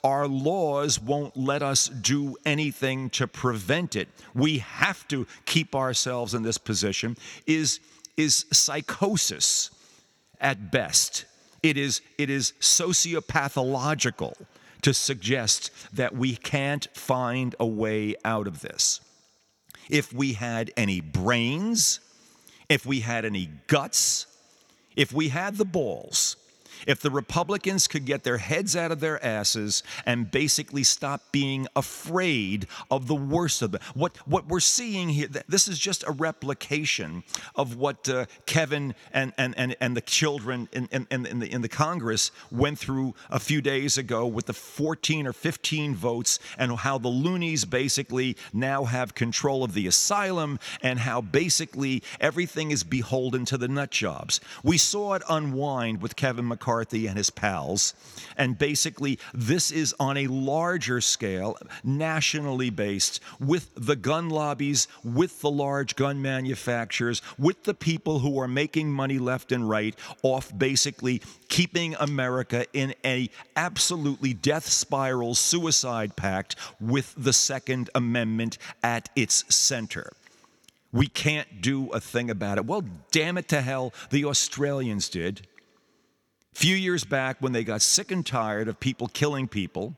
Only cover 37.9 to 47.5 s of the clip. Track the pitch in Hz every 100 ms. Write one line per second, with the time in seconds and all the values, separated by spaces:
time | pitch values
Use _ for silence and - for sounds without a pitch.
37.9 | - - 127 120 - - 160 156 147 139
38.9 | 120 - 135 131 - 127 - 127 - 123
39.9 | 120 - - 156 143 110 127 110 123 123
40.9 | 131 123 131 123 120 117 123 117 - 151
41.9 | 175 117 110 - - - 117 143 147 -
42.9 | 135 131 - - 135 - 151 135 135 139
43.9 | 139 123 117 120 113 - 117 - - 151
44.9 | 160 - 160 139 117 160 - - 156 147
45.9 | 131 123 117 120 - - - 127 117 139
46.9 | 135 120 127 156 180 170